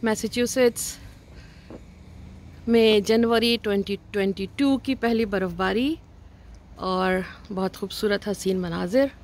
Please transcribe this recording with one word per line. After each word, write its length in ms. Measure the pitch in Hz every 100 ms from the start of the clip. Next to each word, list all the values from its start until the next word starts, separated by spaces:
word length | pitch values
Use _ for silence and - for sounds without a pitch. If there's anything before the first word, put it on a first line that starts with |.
मैसाचुसेट्स 920 | 226 214 220 240 240 - 247 233 - - - - - - - - - - - - - - - - - - -
में 360 | 233 220 214
जनवरी 540 | 196 226 233 233 233 233
ट्वेंटी 380 | 220 202 196 196 -
ट्वेंटी 340 | 208 196 190 190 -
टू 200 | 277 269
की 160 | 269 262
पहली 280 | 233 226 220
बर्फ़बारी 720 | 196 185 170 190 202 269 330 - - - - - - - -
और 420 | 185 185 185 185 185 - -
बहुत 240 | 190 190 -
खूबसूरत 520 | 196 - 214 202 208
हसीन 320 | 196 190 185
मनाजिर 520 | 180 170 180 240 277 -